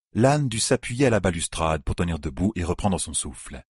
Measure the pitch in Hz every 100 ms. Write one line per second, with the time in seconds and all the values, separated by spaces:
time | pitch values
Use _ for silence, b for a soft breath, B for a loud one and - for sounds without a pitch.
0 | _ 104 127 147 139 107 - 131 - 120
1 | 139 107 92 82 - - 80 78 - -
2 | 87 80 73 65 95 90 85 90 202 185
3 | - - 73 - - 69